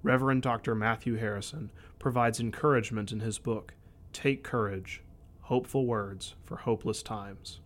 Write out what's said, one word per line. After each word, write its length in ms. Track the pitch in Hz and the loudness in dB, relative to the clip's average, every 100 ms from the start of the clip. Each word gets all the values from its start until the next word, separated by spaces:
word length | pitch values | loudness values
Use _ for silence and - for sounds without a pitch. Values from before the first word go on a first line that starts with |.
Reverend 380 | - 127 135 131 | 6 4 6 4
Doctor 320 | 131 113 - | 4 0 0
Matthew 420 | 110 110 113 - 110 | 2 2 2 0 0
Harrison 540 | 110 101 - 151 107 - - - | 0 -2 -6 -8 -10 -12 -20 -4
provides 400 | 139 123 117 110 | 0 4 2 2
encouragement 720 | 117 - 151 135 110 110 101 | -2 2 4 4 2 -4 -4
in 100 | 110 | -4
his 180 | 110 104 | -4 -4
book, 340 | - 110 - - - - - | -2 -4 -6 -20 -20 -20 -16
Take 320 | - 143 135 | -2 0 0
Courage, 580 | - 123 104 95 92 - - - - - | -2 0 0 -2 -8 -12 -14 -20 -20 -20
Hopeful 460 | - 127 123 139 127 | 0 0 2 0 2
Words 480 | 113 101 95 - - | 0 -2 -6 -12 -14
for 140 | - - | -12 -6
Hopeless 440 | - 110 113 107 | 0 0 0 -4
Times. 580 | - 110 101 95 - - | -4 -8 -8 -12 -14 -16